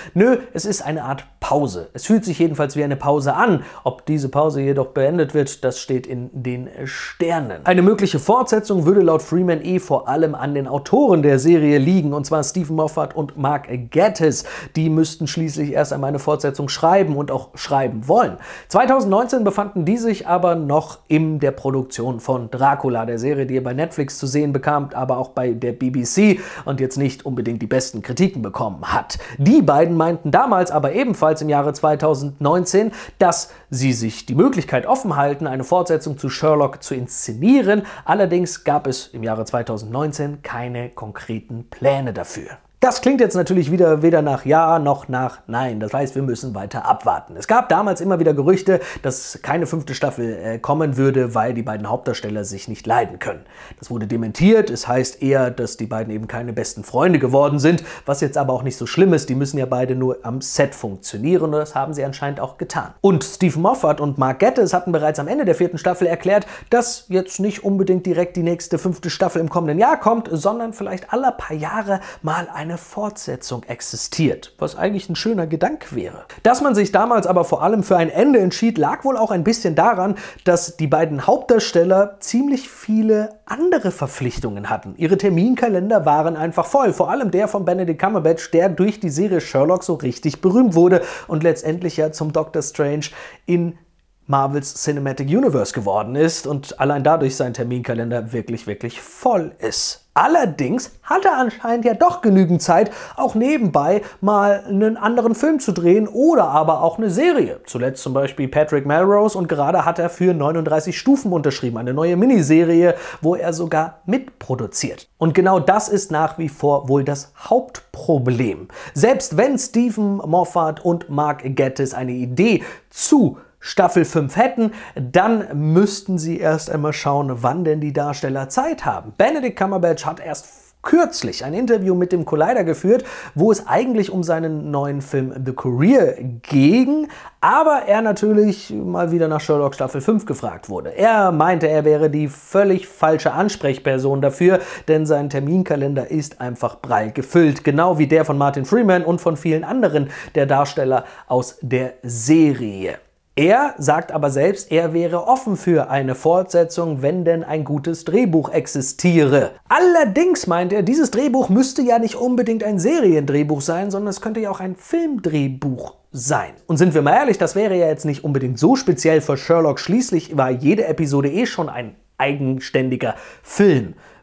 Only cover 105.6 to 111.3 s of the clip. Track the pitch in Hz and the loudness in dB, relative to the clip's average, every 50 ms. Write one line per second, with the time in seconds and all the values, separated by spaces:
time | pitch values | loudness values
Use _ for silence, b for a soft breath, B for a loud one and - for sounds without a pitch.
105.6 | - - 175 180 170 175 185 214 214 208 - 226 277 330 330 247 175 147 139 151 | 0 -2 -2 2 4 4 6 4 4 2 0 2 4 6 6 6 4 4 4 2
106.6 | 160 165 160 - 160 165 165 - 226 202 165 208 311 359 330 262 156 95 - - | 4 2 2 2 2 0 0 0 -2 -2 0 2 2 2 4 2 0 0 -2 -10
107.6 | - - - 120 123 135 135 - - 139 127 135 139 135 - - 139 127 - 147 | -12 -10 -6 -4 -4 -4 -4 -6 -6 -4 -2 0 -2 -2 -2 -4 -4 -2 0 0
108.6 | 151 151 151 143 139 143 147 165 185 196 202 208 214 214 208 196 175 156 165 143 | 2 2 2 0 0 2 2 2 4 4 4 4 4 2 0 -2 -2 -2 0 0
109.6 | 143 247 180 180 147 170 170 175 170 170 - - 175 185 180 156 143 147 160 165 | 0 2 2 2 2 2 0 0 -2 -4 -2 0 2 2 2 2 2 0 0 0
110.6 | 156 156 156 156 151 185 - - - 262 277 277 - 202 | 0 0 0 0 0 -2 -6 -2 2 2 2 2 2 0